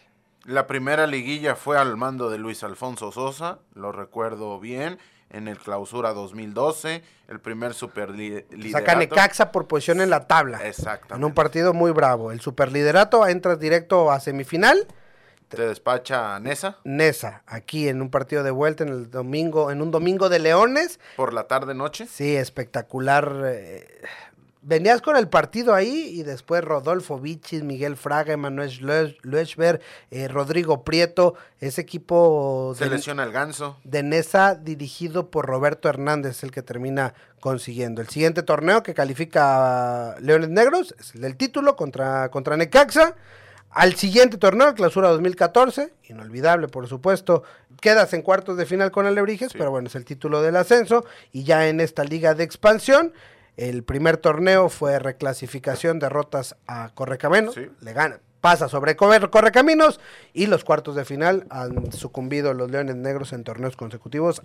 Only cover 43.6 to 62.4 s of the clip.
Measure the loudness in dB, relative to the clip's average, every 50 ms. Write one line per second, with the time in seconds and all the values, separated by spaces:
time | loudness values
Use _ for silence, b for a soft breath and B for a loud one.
43.6 | b b 2 4 4 4 4 2 -2 2 6 6 6 6 4 4 4 4 6 6
44.6 | 4 4 4 4 0 0 2 4 4 4 4 4 2 0 0 2 2 4 6 6
45.6 | 4 4 4 -2 -6 -6 _ _ _ -20 -20 -18 -16 -14 -6 0 2 4 4 2
46.6 | 2 -2 -8 -8 -10 -10 -8 -4 0 0 0 2 2 2 2 2 0 b b b
47.6 | b b _ 0 4 6 6 6 6 4 2 -2 2 2 2 2 2 -2 -4 -4
48.6 | -4 -2 0 0 0 0 0 0 0 2 2 0 0 0 -2 -4 -6 -8 -6 -4
49.6 | -4 -2 -2 -4 -6 -6 -10 -12 -12 -12 -12 -8 -6 -2 0 0 2 2 2 2
50.6 | 4 4 4 4 4 4 2 0 0 B B B B B B -6 0 2 4 4
51.6 | 4 2 2 0 0 -2 -2 -4 -4 -4 -2 0 2 2 2 2 0 -6 -2 2
52.6 | 4 4 4 4 4 4 4 4 4 2 -4 b b b b b b b b b
53.6 | -8 -6 -6 -6 -6 -6 -4 0 2 2 2 4 2 0 2 2 4 4 6 6
54.6 | 4 4 2 -2 -2 0 0 0 -2 -4 -6 -6 -4 -6 -6 -6 -8 -12 -12 -10
55.6 | -6 -6 -6 -4 -2 -2 -2 -2 -2 -2 -2 -2 -4 -4 -4 -6 -6 -8 -12 _
56.6 | _ -14 -12 -12 -12 -12 _ -10 -8 -8 -6 -4 0 2 2 2 2 0 -4 -10
57.6 | -14 -16 -16 _ -16 -8 -4 -2 -2 -2 -4 -8 _ _ _ _ 2 4 4 4
58.6 | 2 0 -2 -2 0 0 2 4 6 8 8 6 6 6 6 6 6 6 6 6
59.6 | 6 6 6 6 6 4 4 2 B B B B B B B -2 0 2 2 2
60.6 | 2 2 0 0 0 -4 -6 -6 -6 -6 -4 0 2 2 2 0 -2 -6 -10 -10
61.6 | -8 -6 -6 -6 -6 -6 -8 -10 -12 -12 -10 -8 -8 -6 -4 -2